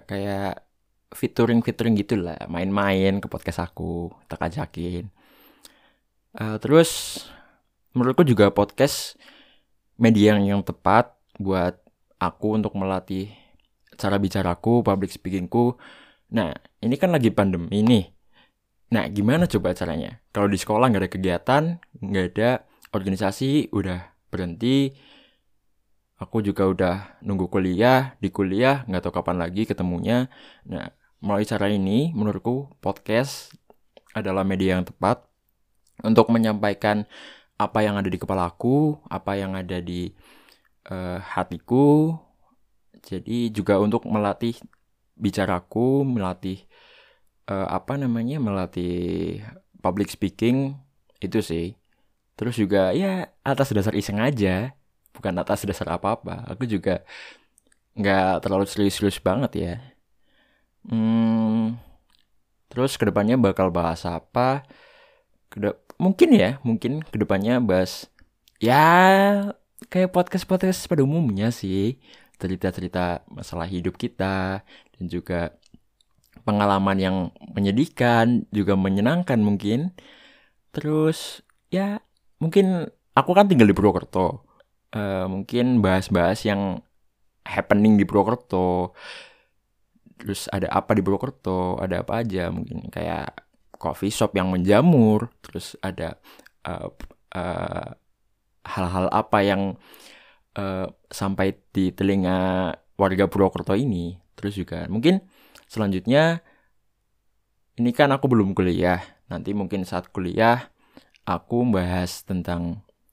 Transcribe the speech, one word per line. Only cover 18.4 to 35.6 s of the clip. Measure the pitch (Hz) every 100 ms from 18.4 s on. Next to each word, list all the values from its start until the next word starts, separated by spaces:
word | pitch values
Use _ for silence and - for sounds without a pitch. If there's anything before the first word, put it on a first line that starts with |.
| _ _ _ _ -
Nah, | 113 -
gimana | 101 107 160 175
coba | 104 90 92
caranya? | 87 80 - - _
Kalau | 104 101
di | 98
sekolah | - 107 127
nggak | 98 92
ada |
kegiatan, | 95 92 85 - 139 165 170 _ -
nggak | 98 98 90 104
ada | 120 127 _ _ -
organisasi, | 104 95 95 98 - 131 143 -
udah | 101 92 90 - _ _
berhenti. | 92 87 85 117 135 135 139 _ - _ _ _ _ _ _ _ _ _ _
Aku | - 113
juga | 101 98 95
udah | 90 92 92 98 -
nunggu | 98 95 90
kuliah, | 101 92 92 120 131 131 -
di | 95
kuliah | - 95 98 127 139 120
nggak | 92
tahu | 87 90
kapan | 90 90
lagi | 85 95 113
ketemunya. | 98 90 87 92 123 131 - - _ -
Nah, | 90 50 _ _ _
melalui | 101 101 107
cara | 104 101
ini, | 104 95 113 165 135
menurutku | 107 98 113 131 139 _
podcast | 95 - - 113 135 - - - _ _ _ - _ 110
adalah | 98 95 95
media | 95 95 92
yang | 90
tepat | - 95 127 _ _ _ _